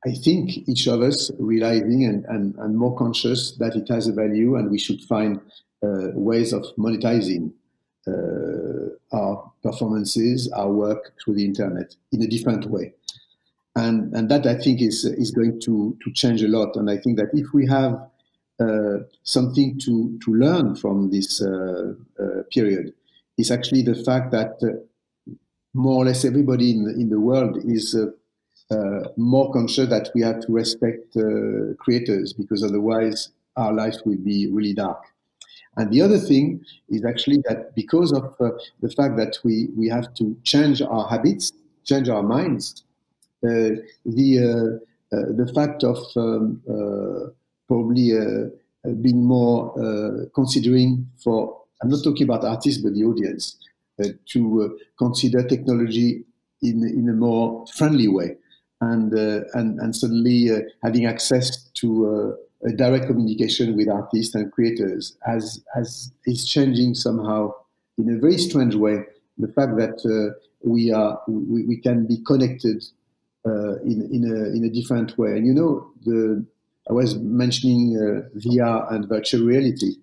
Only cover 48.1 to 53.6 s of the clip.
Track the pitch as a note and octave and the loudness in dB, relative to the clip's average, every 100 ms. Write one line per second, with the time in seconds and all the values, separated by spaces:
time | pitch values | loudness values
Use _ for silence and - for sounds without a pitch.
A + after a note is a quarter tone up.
48.1 | A2 G#2+ G#2+ A2+ - _ _ - A2+ B2 | 4 2 -2 -4 -10 _ _ -8 0 2
49.1 | B2 B2 B2+ A#2+ A#2+ - - A2+ G#2 G#2+ | 4 4 4 4 2 0 -6 -4 -2 -4
50.1 | G#2 - - C3 - A2+ B2+ B2+ B2+ B2+ | -6 -6 -2 0 2 4 6 4 2 -4
51.1 | - - A2+ - - _ _ A#2+ C#3+ D3+ | -6 0 0 -2 -8 _ _ 0 2 2
52.1 | - C3 A#2 A#2+ A2+ D3 B2+ G#2 G2 A2 | 2 2 2 -2 0 0 0 0 2 2
53.1 | A2 G2 - - - | 2 -2 -4 -10 -14